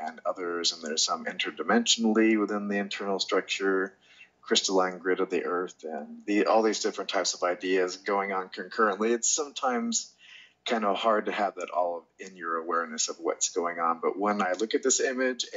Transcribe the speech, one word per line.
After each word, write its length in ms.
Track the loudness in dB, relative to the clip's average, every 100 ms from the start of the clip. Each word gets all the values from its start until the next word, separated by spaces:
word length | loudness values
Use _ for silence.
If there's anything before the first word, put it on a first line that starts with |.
| -8
and 140 | -6
others, 480 | -4 -4 -2 0 -2
and 100 | -2
there's 200 | -4 -2
some 200 | 0 -2 -4
interdimensionally 1120 | -6 -6 -4 2 2 4 2 4 6 6 4
within 280 | 2 -2 -2
the 100 | -2
internal 400 | -2 -4 -2 -2
structure, 760 | 0 0 0 -2 2 2 0 -6 _ -20 -20 _
crystalline 580 | 0 0 2 2 2 0
grid 220 | 0 0
of 100 | 2
the 140 | 0
earth, 400 | 0 -2 -4 -8
and 340 | -10 -10 -10 -10 0
the, 200 | 2 4
all 160 | 6
these 180 | 4 2
different 300 | -2 -4 -4
types 240 | -2 0
of 80 | 0
ideas 560 | 0 0 2 2 2 -2
going 340 | -2 0 0
on 160 | -2 -6
concurrently. 640 | -10 -6 2 2 2 0
It's 160 | 2 0
sometimes 840 | 0 -2 -2 -2 0 -2 -4 -6 _ -20 -20 -20 _
kind 200 | -2 0
of 120 | 0 2
hard 300 | 2 2 0
to 60 |
have 240 | -2 -2 -2
that 140 | -6
all 360 | -2 -2 -2 -10 -18
in 160 | -18 -10
your 200 | -4 -4
awareness 520 | -2 -2 -2 -4 -4
of 80 | -2
what's 320 | -2 -2 -2
going 280 | 0 -2 0
on, 180 | 0 0
but 160 | -2 0
when 220 | 0 0
I 120 | 0
look 220 | 0 0
at 80 | 0
this 180 | 2 2
image 440 | 2 0 -2 -2 -4